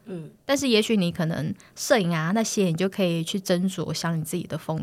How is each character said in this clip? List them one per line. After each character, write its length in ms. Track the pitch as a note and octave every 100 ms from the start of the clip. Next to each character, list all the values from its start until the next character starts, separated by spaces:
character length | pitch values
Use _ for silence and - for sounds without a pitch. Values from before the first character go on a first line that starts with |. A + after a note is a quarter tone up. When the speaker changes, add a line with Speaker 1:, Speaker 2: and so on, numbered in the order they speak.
| -
Speaker 1:
嗯。 240 | F#3 D3+ - -
Speaker 2:
但 100 | C#4
是 100 | C#4
也 140 | G#3+
许 160 | G#3+ A3
你 160 | F3
可 140 | E3+ D#3+
能 260 | E3 C#3 G3 -
摄 240 | - - B3+
影 160 | E3+
啊 180 | E3 D#3+
那 80 | G#3+
些， 220 | A3 - F#3
你 80 |
就 140 | D#3+ F#3+
可 160 | F#3+
以 180 | F#3 E3+
去 160 | D#3+ G3+
斟 320 | F#3+ F3+ F#3+
酌 220 | F#3 -
想 260 | E3 E3+ E3
你 40 |
自 120 | D#3 F3+
己 80 |
的 120 | - D3
风 260 | - D#3+